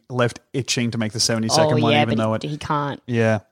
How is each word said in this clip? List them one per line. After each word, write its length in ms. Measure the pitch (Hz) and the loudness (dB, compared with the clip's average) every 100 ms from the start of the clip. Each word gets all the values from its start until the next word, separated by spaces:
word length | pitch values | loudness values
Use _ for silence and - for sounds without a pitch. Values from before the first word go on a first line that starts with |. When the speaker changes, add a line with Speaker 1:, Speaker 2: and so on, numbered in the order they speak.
| - | -6
Speaker 1:
left 300 | 123 120 - _ | 0 0 -2 _
itching 380 | 139 117 - 120 | -6 -4 -2 -2
to 80 | 113 | -2
make 140 | 110 | -4
the 80 | 113 | -2
seventy-second 580 | - 113 113 147 156 151 | -2 0 2 2 2 2
Speaker 2:
Oh, 40 | |
Speaker 1:
one, 100 | - | 4
Speaker 2:
yeah, 100 | 147 | 4
Speaker 1:
even 140 | 147 113 | 2 0
Speaker 2:
but 60 | |
Speaker 1:
though 80 | 110 | 0
Speaker 2:
he, 160 | 110 151 | -2 -4
Speaker 1:
it 20 | |
Speaker 2:
he 40 | 147 | -8
can't. 420 | - 151 143 - - | -4 -2 -4 -6 -4
Speaker 1:
Yeah. 320 | 117 113 107 - | 0 2 0 -4